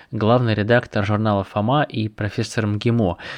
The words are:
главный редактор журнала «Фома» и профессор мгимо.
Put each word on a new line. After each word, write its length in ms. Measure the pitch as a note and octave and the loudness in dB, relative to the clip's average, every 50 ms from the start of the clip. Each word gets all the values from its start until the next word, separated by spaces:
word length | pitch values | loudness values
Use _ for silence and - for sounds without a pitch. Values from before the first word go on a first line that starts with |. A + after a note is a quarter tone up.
| - - | -16 -10
главный 440 | - G#2+ A2 G#2+ A#2+ B2+ B2 A2+ G#2+ | -6 0 2 4 4 4 4 2 0
редактор 500 | G#2 G2+ A2 A#2 A#2+ - - - A2 G2 | 0 2 2 2 2 2 0 -4 -2 0
журнала 400 | G#2 G#2+ G#2 A2 G#2+ G2+ G2 F#2+ | 0 0 0 2 2 0 0 -2
«Фома» 380 | - - G#2 G#2 A#2 C#3 D3+ | -2 -4 -2 0 0 2 0
и 260 | C#3+ - - A2+ G#2+ G#2+ | 0 -2 -2 -4 -4 -4
профессор 580 | - - A2 G2+ - - A2 - - A#2 G#2+ | -4 -6 -6 -4 -4 -4 -6 -4 -2 -2 -2
мгимо. 520 | G#2 G#2 G2+ - A#2+ A#2 A#2 G#2+ F2 E2 - - - - | -2 -2 0 0 0 2 2 2 0 -2 -4 -10 -14 -14